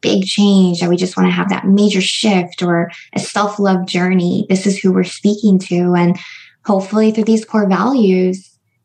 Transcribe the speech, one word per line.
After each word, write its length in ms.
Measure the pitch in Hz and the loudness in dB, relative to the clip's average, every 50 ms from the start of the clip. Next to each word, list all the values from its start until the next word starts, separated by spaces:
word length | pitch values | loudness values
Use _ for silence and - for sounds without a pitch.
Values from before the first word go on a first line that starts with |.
big 240 | - - - 196 190 | -2 -2 0 0 -2
change 540 | 190 - - 202 202 196 196 190 180 175 170 | -2 0 2 2 4 4 4 4 2 2 0
that 100 | 180 170 | 0 0
we 60 | 175 | 0
just 220 | 175 185 185 - - | 0 -2 -4 -2 0
wanna 140 | 185 180 | 0 0
have 180 | 180 175 175 196 | 0 -2 -2 -2
that 160 | 190 - - | -4 -4 0
major 340 | 190 196 202 208 208 185 185 | 2 2 4 4 2 2 0
shift 600 | 185 - - - - 220 202 185 175 175 - - | -2 -2 -4 -2 0 0 2 0 0 -2 -6 -6
or 300 | 180 175 175 170 170 180 - - - - - | -2 -2 0 0 -2 -4 -8 -18 -20 -10 -8
a 60 | 196 | -8
self-love 680 | 190 - - 208 208 208 202 - 202 196 190 185 180 185 | -8 -6 -4 -4 -4 -4 -2 -2 0 0 0 0 -2 -4
journey. 580 | - 180 180 185 185 185 175 175 185 190 - - | -2 -2 0 2 0 0 0 0 -2 -2 -2 0
This 200 | 190 190 - 208 | -2 0 0 -2
is 100 | 190 - | -2 0
who 160 | - 190 185 | 0 0 0
we're 100 | 185 180 | 0 -2
speaking 540 | 180 - - - 202 208 208 - 214 190 185 | -2 -6 -4 -2 -2 -2 2 2 2 2 2
to. 360 | 190 - 180 175 180 180 180 | 0 0 -2 -2 0 0 2
And 220 | 175 175 175 180 180 - - - - - - _ _ _ | 2 2 2 0 -2 -6 -16 -20 -20 -20 -20 _ _ _
hopefully 460 | - 202 190 190 - 208 214 220 220 | -2 -2 -2 -2 -2 -2 0 2 2
through 120 | 220 220 214 | 0 0 0
these 180 | 214 220 220 220 | 2 2 0 0
core 240 | - - 220 208 196 | -2 -2 -2 0 2
values 920 | 190 170 196 240 277 262 220 190 185 185 185 185 185 190 - _ _ _ _ _ _ _ _ | 0 0 0 0 0 2 2 2 4 2 2 0 -2 -4 -10 _ _ _ _ _ _ _ _